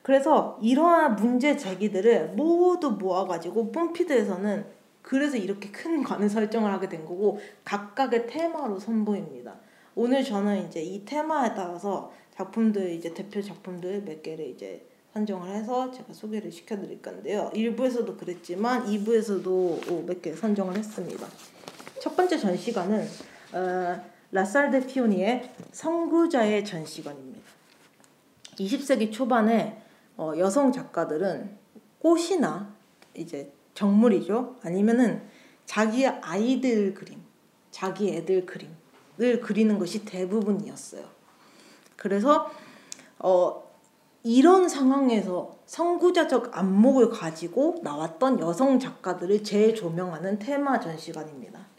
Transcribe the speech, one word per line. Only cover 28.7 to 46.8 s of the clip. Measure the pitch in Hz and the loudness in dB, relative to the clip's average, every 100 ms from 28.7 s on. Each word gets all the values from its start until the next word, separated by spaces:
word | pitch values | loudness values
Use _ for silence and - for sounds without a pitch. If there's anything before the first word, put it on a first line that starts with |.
| 269 | -4
세기 | 285 262 214 | 0 2 2
초반에, | - 254 190 220 233 170 - - _ _ - | -2 0 4 4 2 0 -6 -20 _ _ -8
어, | 156 156 | -6 0
여성 | 185 196 277 | 2 4 2
작가들은 | - - - 160 156 190 151 107 - _ - _ _ | 0 -4 -4 -2 -2 -2 -4 -8 -14 _ -20 _ _
꽃이나 | 320 330 339 381 214 156 202 - _ _ _ | 2 2 2 0 0 -2 -10 -16 _ _ _
이제 | - 165 143 139 - _ | -14 -12 -10 -14 -20 _
정물이죠. | - 202 202 233 185 - 214 254 - | -2 4 6 8 6 2 -2 -2 -10
아니면은 | 170 180 208 233 233 - - - - _ - | -4 2 4 6 4 2 -8 -20 -20 _ -8
자기 | - 220 226 262 | 0 0 2 0
아이들 | - - 175 233 262 262 226 202 | 0 -6 -2 0 2 2 2 0
그림, | 190 - - - _ _ _ _ | -2 -14 -18 -20 _ _ _ _
자기 | - 190 185 208 | -8 -8 -2 -2
애들 | 160 165 190 180 | -2 0 0 0
그림을 | - 151 165 _ _ _ - 240 233 | -10 -16 -20 _ _ _ 0 2 2
그리는 | - 208 220 202 | 0 2 4 4
것이 | 175 214 | 0 -6
대부분이었어요. | - 185 185 214 208 202 - - - - - _ _ _ _ - - - _ - | -8 -6 -2 0 0 -2 -2 -12 -14 -16 -18 _ _ _ _ -20 -20 -20 _ -8
그래서, | 202 196 226 302 311 - - - - - - _ | -2 0 4 4 2 -10 -20 -20 -20 -20 -20 _
어, | 180 180 180 - - _ _ _ _ _ | 2 4 4 0 -14 _ _ _ _ _
이런 | 233 233 285 381 349 | 2 8 8 8 6
상황에서 | 285 262 277 262 226 185 180 - - _ | 2 2 4 4 2 0 -4 -6 -14 _
선구자적 | - 339 349 349 349 311 254 - - | -4 0 4 4 4 2 0 -2 -2
안목을 | 190 190 | 2 6